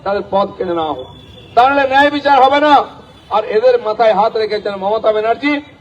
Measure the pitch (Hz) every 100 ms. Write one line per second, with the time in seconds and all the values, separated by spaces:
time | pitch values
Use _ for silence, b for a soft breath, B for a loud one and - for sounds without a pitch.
0 | 190 202 190 190 196 - 185 170 160 135
1 | - - - - - 226 254 285 269 269
2 | 285 285 277 277 262 285 302 269 - -
3 | - - - 208 - 208 254 240 214 214
4 | 226 196 220 220 214 208 196 196 190 220
5 | 220 214 220 233 285 294 - -